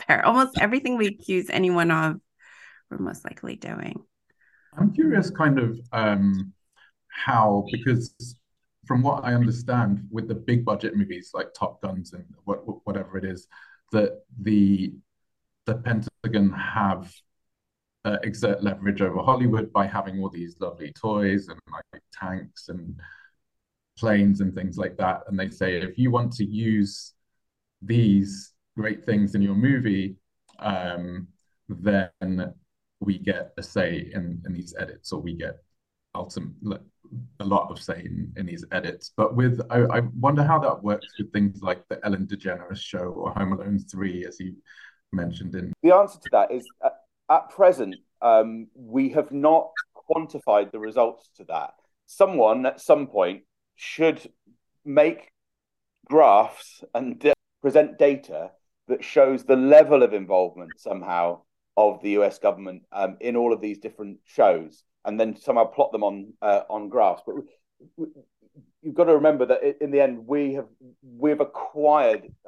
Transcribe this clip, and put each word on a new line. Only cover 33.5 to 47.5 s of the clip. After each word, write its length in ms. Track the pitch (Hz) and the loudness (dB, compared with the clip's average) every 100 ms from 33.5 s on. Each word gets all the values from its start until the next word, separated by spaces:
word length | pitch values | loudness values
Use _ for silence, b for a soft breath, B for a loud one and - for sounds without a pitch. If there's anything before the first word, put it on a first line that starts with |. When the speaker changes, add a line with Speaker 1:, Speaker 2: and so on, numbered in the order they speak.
| - | -14
Speaker 2:
a 60 | |
say 480 | - 104 87 85 - | -8 -4 -2 -4 -8
in, 280 | - 87 85 - | -10 -8 -10 -10
in 80 | |
these 200 | 87 90 - | -12 -12 -12
edits, 320 | 92 - - | -12 -12 -12
or 80 | 82 | -10
we 140 | 85 | -8
get 240 | 82 80 - _ _ _ _ _ 92 | -10 -10 -12 _ _ _ _ _ -14
ultim-, 380 | 92 - - - | -12 -12 -12 -12
like, 200 | 107 98 - _ - 123 - - | -10 -10 -12 _ -18 -16 -14 -8
a 60 | 98 | -2
lot 240 | 98 - | 0 -2
of 100 | 90 | -10
say 200 | - 85 85 | -10 -10 -8
in, 260 | 85 82 - | -10 -10 -10
in 80 | 90 | -10
these 180 | 85 - | -10 -8
edits." 400 | 92 90 - - - | -8 -6 -12 -10 -2
But 180 | 107 120 | 0 2
with, 240 | 123 120 - | 2 0 0
I, 100 | 120 | 2
I 180 | 120 117 120 123 | 2 2 -2 0
wonder 260 | 139 147 | 0 2
how 160 | 147 160 | 4 2
that 220 | 175 - | 2 -2
works 260 | 104 104 - - | -4 -4 -6 -12
with 160 | 104 | -6
things 280 | 110 101 98 | 0 0 -2
like 240 | 92 90 - | -6 -6 -6
the 100 | - 107 | -8 -4
Ellen 200 | 92 92 | -4 -4
DeGeneres 520 | 101 95 87 87 95 | -8 -8 -8 -10 -14
Show 320 | - 90 90 87 | -10 -8 -8 -8
or 140 | 85 | -6
Home 200 | 104 95 | -4 -2
Alone 280 | 95 98 101 | -2 -2 -4
Three, 460 | - 95 98 90 90 | -4 -8 -6 -6 -10
as 140 | - | -12
you 160 | 92 90 _ b b b - | -14 -14 _ b b b -10
mentioned 440 | 95 85 85 85 92 | -6 -6 -8 -10 -10
in 180 | 90 - | -10 0
Speaker 3:
The 140 | 165 185 | 6 6
answer 240 | 202 - | 4 -2
to 100 | - | 0
that 200 | 110 98 | 2 2
is, 140 | 127 120 - - | -2 -10 -4 -4
uh, 40 | - _ _ - | -4 _ _ 0
at 200 | 156 | 0
present, 460 | - | 0